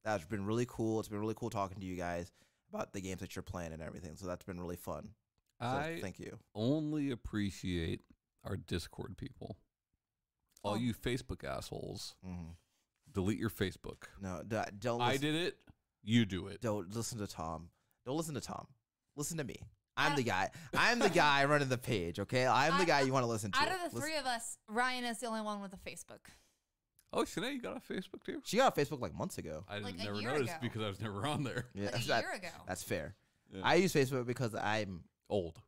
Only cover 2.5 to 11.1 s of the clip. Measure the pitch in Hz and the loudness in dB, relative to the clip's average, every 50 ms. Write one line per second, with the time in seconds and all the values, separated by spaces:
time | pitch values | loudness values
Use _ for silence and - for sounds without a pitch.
2.5 | _ _ _ _ 180 214 - - - 101 92 92 92 90 95 82 - 95 87 - | _ _ _ _ -8 -8 -8 -6 -6 -8 -6 -6 -6 -6 -6 -8 -8 -10 -10 -8
3.5 | - 90 85 80 78 80 80 82 82 80 85 82 78 - 95 90 87 90 - - | -8 -6 -6 -6 -8 -8 -8 -10 -10 -10 -12 -12 -12 -8 -6 -6 -6 -6 -6 -10
4.5 | 92 87 90 85 90 87 - - 82 76 71 71 - _ _ _ _ _ _ _ | -8 -6 -6 -6 -6 -6 -6 -8 -8 -8 -8 -12 -18 _ _ _ _ _ _ _
5.5 | _ _ 120 120 131 139 147 160 165 165 - 95 87 - - - - 113 _ _ | _ _ -4 -2 -2 -2 -2 -4 -4 -6 -6 -8 -8 -10 -12 -12 -12 -14 _ _
6.5 | _ 101 110 123 147 160 156 151 151 151 143 139 131 110 _ - - 107 101 98 | _ 0 2 4 4 2 2 0 0 0 0 0 -2 -4 _ -2 0 0 0 0
7.5 | 92 - - 95 90 85 82 92 101 - - _ - _ _ _ _ _ _ - | -2 -2 -2 0 0 0 0 0 -2 -4 -8 _ -20 _ _ _ _ _ _ -6
8.5 | 101 92 90 - - 87 - - - - - - 95 - - - - - - - | -6 -6 -4 -2 -2 -2 -2 -4 -10 -10 -10 -10 -8 -10 -10 -12 -10 -12 -12 -12
9.5 | - - _ _ _ _ _ _ _ _ _ _ _ _ _ _ _ _ _ _ | -12 -14 _ _ _ _ _ _ _ _ _ _ _ _ _ _ _ _ _ _
10.5 | _ - - 101 104 107 123 120 107 - - 131 | _ -8 -4 -2 0 2 2 0 0 0 -2 -2